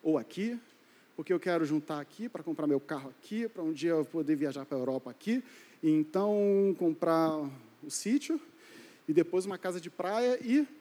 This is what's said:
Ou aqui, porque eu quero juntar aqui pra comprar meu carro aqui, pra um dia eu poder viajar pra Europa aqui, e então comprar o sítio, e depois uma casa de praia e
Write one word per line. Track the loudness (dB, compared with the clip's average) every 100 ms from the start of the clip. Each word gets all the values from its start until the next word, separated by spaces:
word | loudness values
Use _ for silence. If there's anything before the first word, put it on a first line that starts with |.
Ou | 2 0
aqui, | -2 -6 -4 -6 -12 _ _ _ _ -14
porque | -2
eu | -2
quero | 0 -2 0
juntar | -2 -2 -8
aqui | -8 -12 -12
pra | -10
comprar | -8 -4 0
meu | 0
carro | 0 -8 -8
aqui, | -18 -10 -6 -6
pra | -4
um | -6
dia | -2 0
eu | 0 0
poder | -2 0 0
viajar | 0 -4 -6
pra | -4
Europa | -2 -4 -6
aqui, | -10 -2 -2 -2 -18 -20 -4
e | 2
então | 2 2 0 2 4 4 4 4 4
comprar | 0 2 2 4 2 0 -6 -10 -20 -18
o | -10
sítio, | -6 0 0 0 -4 -4 -20 -20 -20 -20 -18 2
e |
depois | 4 4 0 -2
uma | -6
casa | -6 -6
de | -10
praia | -6 -2 0 2 0
e | 2 2 2 -6